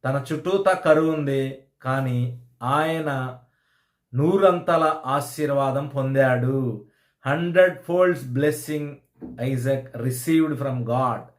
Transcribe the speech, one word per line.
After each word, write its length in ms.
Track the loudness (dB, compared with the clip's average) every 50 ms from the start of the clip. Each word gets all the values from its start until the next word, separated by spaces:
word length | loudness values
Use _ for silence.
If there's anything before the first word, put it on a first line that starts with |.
| -4
తన 200 | -2 -4 -4 -4 -4 -6
చుట్టూతా 400 | -6 -2 -2 -2 2 4 2 2
కరువు 400 | 2 4 4 6 6 6 2 0
ఉంది, 460 | 0 -2 -2 0 0 -2 -2 -6 -10 _ _ _ _ -6
కానీ 600 | -4 -2 -2 -2 -2 -2 -2 -2 -4 -6 -10 -18 _ _ _ -4
ఆయన 760 | 0 0 2 2 0 -2 -4 -4 -4 -4 -4 -6 -8 -10 -14 _ _ _ _ _ _ _ _ _ _ _ _ _ _ -2
నూరంతల 840 | 0 2 2 4 4 4 4 4 2 0 0 2 2 2 2 0 -2 -4
ఆశీర్వాదం 840 | -4 -4 -4 -4 -6 -6 -4 -2 -2 0 0 0 0 -2 -2 -6 -6
పొందాడు. 960 | -6 -4 -4 0 2 2 4 4 4 2 0 0 0 0 -2 -2 -4 -6 -12 _ _ _ _ _ _ _ _
హండ్రెడ్ 520 | -4 -2 -2 -2 0 6 6 6 6 4 -2
ఫోల్డ్స్ 480 | -6 -4 2 2 4 4 2 -2 -4
బ్లెస్సింగ్ 680 | -4 -2 0 2 2 0 -2 -6 -6 -6 -6 -6 -8 -12 -16 _ _ _ _ -16
Isaac 760 | -16 -10 -6 -4 -2 -2 -2 0 0 -2 -2 -4 -10 -10 -6 -4
received 560 | -4 -4 -4 -2 2 2 2 4 2 0 -4 -4
from 220 | -4 -4 -4 -2
God. 340 | -2 0 0 0 0 -2 -4 -8 -16 _